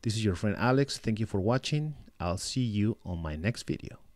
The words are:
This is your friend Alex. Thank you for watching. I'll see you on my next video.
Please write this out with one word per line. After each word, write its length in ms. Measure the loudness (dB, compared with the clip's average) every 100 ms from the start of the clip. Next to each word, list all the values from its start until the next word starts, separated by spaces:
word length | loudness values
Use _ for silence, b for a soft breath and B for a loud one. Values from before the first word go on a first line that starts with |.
This 140 | 0 2
is 80 |
your 100 | 2
friend 220 | 2 0 2
Alex. 400 | 4 4 2 0
Thank 220 | -2 0
you 60 | 0
for 140 | 0
watching. 540 | 2 2 2 -2 -2 -6 -14 _
I'll 180 | -2 -2
see 260 | -2 0
you 360 | 0 2 2 0
on 180 | -4 -4
my 140 | -4 -2
next 260 | -2 -2
video. 360 | -4 -6 -6 -14 -20